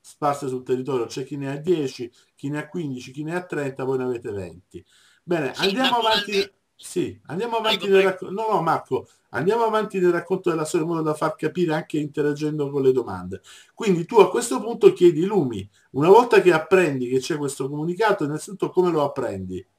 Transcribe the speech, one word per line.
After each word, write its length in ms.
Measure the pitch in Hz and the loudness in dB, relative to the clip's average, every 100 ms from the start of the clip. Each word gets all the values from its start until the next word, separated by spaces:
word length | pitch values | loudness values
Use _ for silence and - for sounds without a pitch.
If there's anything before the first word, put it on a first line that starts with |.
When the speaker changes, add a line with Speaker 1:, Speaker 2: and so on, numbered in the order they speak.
Speaker 1:
sparse 480 | - - 147 143 143 | -20 -4 -2 -2 -4
sul 140 | 127 | -6
territorio, 440 | 127 127 127 131 113 | -2 -2 0 -4 -4
c'è 180 | - | -8
chi 120 | 131 143 | -10 -8
ne 140 | 135 | -8
ha 60 | 143 | -6
dieci, 540 | 156 170 139 - 120 _ _ | 0 0 0 -6 -12 _ _
chi 160 | _ 143 | _ -8
ne 80 | 147 | -6
ha 100 | 147 | -8
quindici, 440 | 180 156 127 131 | -8 -6 -8 -12
chi 100 | 139 | -10
ne 140 | 151 175 | -6 -6
ha 80 | |
trenta, 400 | 180 151 139 131 | -6 -6 -6 -6
voi 140 | 131 131 | -4 -2
ne 60 | |
avete 260 | 127 120 120 | -2 -4 -6
venti. 540 | 101 90 87 _ 90 - _ _ _ | -10 -10 -14 _ -20 -20 _ _ _
Bene, 320 | - 170 139 | -4 -2 -2
Speaker 2:
Sì, 120 | - 196 | -2 -2
Speaker 1:
andiamo 300 | 196 262 240 | 0 0 2
avanti. 320 | 226 214 202 | 2 0 0
Speaker 2:
naturalmente. 220 | 202 202 _ _ _ | -4 -4 _ _ _
Speaker 1:
Sì, 420 | - 180 131 92 _ | -10 -6 -6 -8 _
andiamo 300 | 160 233 226 | -6 -4 -2
avanti 300 | 220 214 202 | -2 -2 2
Speaker 2:
Prego, 80 | 190 | 4
Speaker 1:
nel 60 | |
Speaker 2:
prego. 60 | 196 | 4
Speaker 1:
racco-, 200 | 185 - | 0 -8
no, 160 | 190 220 190 | -6 -2 0
no, 40 | |
Marco, 460 | 165 156 - 127 - _ _ | 0 -2 -2 -6 -6 _ _
andiamo 340 | 113 160 226 | -4 0 2
avanti 340 | 226 214 208 196 | 2 0 -2 2
nel 100 | 180 | 2
racconto 400 | 170 170 190 - | 2 -2 -4 -2
della 140 | 165 | -2
storia 200 | 156 180 160 | -2 -2 -2
in 60 | |
modo 100 | 165 | -2
da 120 | 156 | -2
far 220 | 151 156 - | -2 -2 -2
capire 360 | 156 180 170 | -6 -2 0
anche 260 | 156 156 156 | 0 -2 -4
interagendo 720 | 147 151 147 147 151 151 143 | -4 -2 -2 0 -4 -2 -4
con 120 | 143 | 2
le 100 | 135 | 4
domande. 480 | 127 113 92 90 92 - - - | 2 0 -8 -10 -12 -16 -20 -20
Quindi 300 | _ 214 170 | _ 0 0
tu 120 | 170 233 | 4 6
a 100 | 185 | 6
questo 320 | 233 233 262 | 4 -2 -4
punto 320 | 208 233 202 | -4 6 6
chiedi 280 | 185 175 151 | 8 4 4
i 40 | |
lumi. 420 | 185 214 135 107 98 _ _ | 0 0 0 -4 -10 _ _
Una 160 | 127 156 | 0 8
volta 340 | 214 247 208 | 8 8 6
che 100 | 180 | 6
apprendi 560 | 165 - 190 175 135 123 | 4 4 2 4 0 -2
che 120 | 131 | -2
c'è 160 | - 160 | -2 -4
questo 300 | 143 - 135 | -4 -6 -8
comunicato, 540 | 147 160 175 220 196 | -4 -6 0 0 0
innanzitutto 460 | 147 151 - 190 - | -2 -6 -10 -6 -2
come 200 | - 180 | 2 2
lo 120 | 160 | 2
apprendi? 600 | 143 147 120 98 92 90 - | -2 -2 -6 -6 -8 -10 -12